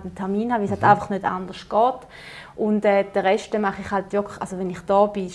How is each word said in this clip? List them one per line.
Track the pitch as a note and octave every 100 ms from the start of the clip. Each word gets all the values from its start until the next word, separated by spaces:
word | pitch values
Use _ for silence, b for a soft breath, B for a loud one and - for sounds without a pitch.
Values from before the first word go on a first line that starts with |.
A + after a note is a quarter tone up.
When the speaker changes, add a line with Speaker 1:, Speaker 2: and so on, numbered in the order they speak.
Speaker 1:
einen | F#3+
Termin | F3+ F#3+ G3+ A#3
habe, | A#3+
weil | G3
es | G3
Speaker 2:
Mhm. | -
Speaker 1:
halt |
einfach | G3+ -
nicht | G3
anders | G3 F#3 F#3 F#3 -
geht. | G#3 A#3+ B3+ - B B B B
Und, | B G#3+ G#3+
äh, | G#3 G3 G3
den | G3 F#3+
Rest, | G3 -
den | G#3+
mache | G3+ G3
ich | F#3+
halt | G3+ F#3+
wirklich, | G3+ G3+ -
also | F#3 F#3
wenn | F#3
ich | E3+ -
da | G3 G#3
bin, | G#3 F#3